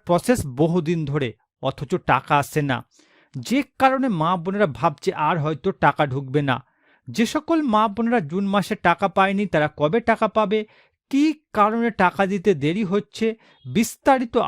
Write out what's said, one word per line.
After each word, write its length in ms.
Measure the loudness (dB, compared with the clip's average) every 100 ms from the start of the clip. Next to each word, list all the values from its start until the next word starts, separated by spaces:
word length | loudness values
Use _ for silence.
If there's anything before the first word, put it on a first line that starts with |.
| 0
process 340 | 0 2 0 -2 0
বহুদিন 380 | 0 0 0 -2
ধরে, 240 | -2 -4 -4 -6 _ _
অথচ 300 | -6 -6 -6 -4 0
টাকা 260 | 0 2 0
আসে 220 | 0 -2
না, 140 | -2 -2 -6 _ _ _ _
যে 240 | -12 -4 -2 -2 2
কারণে 300 | 2 2 0 0
মা 100 | 0 -2
বোনেরা 320 | -2 -4 -4 -2
ভাবছে 320 | -4 -2 -4
আর 220 | -2 0 0
হয়তো 300 | -2 -4 -6 0
টাকা 180 | 0 2 0
ঢুকবে 340 | -2 -4 -2
না। 140 | -2 -4 -6 _ _ _ -8
যে 160 | -2 0
সকল 320 | -2 0 0
মা 200 | 2 2 0
বোনেরা 320 | 0 0 0
জুন 240 | -2 -4 0
মাসে 280 | 0 -2 -2
টাকা 300 | 0 2 0
পায়নি, 360 | 2 2 2 0
তারা 220 | 0 0 0
কবে 220 | 0 0
টাকা 260 | 0 0 0
পাবে, 300 | 0 0 0 -4 _ _ _ -4
কী 140 | 0 2 0 _
কারণে 360 | 2 2 2 -2 2
টাকা 200 | 0 2 0
দিতে 240 | 0 0
দেরি 300 | 0 0 -2
হচ্ছে, 420 | -2 -4 -4 -4 -4 -4 _ _
বিস্তারিত 680 | -4 -2 -2 -2 2 2 2 -2